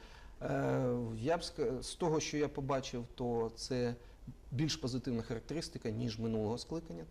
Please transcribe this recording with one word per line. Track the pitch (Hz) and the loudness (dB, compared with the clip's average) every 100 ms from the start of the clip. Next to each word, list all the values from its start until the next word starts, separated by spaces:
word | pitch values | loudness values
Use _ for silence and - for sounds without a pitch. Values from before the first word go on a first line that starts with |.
| - - - - | -12 -16 -16 -8
Е, | 135 139 135 131 127 123 117 110 | -2 2 2 4 4 2 0 0
я | 127 175 | 2 2
б | |
ска-, | - - 123 127 | 0 0 0 0
з | - - | -4 0
того, | 170 156 | 2 4
що | - 147 | 2 2
я | 143 | 2
побачив, | - 135 135 131 123 120 - | 0 0 0 0 -4 -6 -2
то | 123 117 113 - | 0 2 0 -2
це | - 127 120 - - - - - - | -2 2 2 0 -8 -14 -14 -14 -4
більш | 127 151 - | 2 2 2
позитивна | 127 127 135 117 | 0 0 0 0
характеристика, | 113 113 - 151 - 127 120 | 0 -4 -2 -4 -2 -4 -2
ніж | 110 120 107 | 0 0 0
минулого | 113 110 202 240 | 2 2 2 0
скликання, | - 165 170 170 160 | -2 -4 -4 -8 -8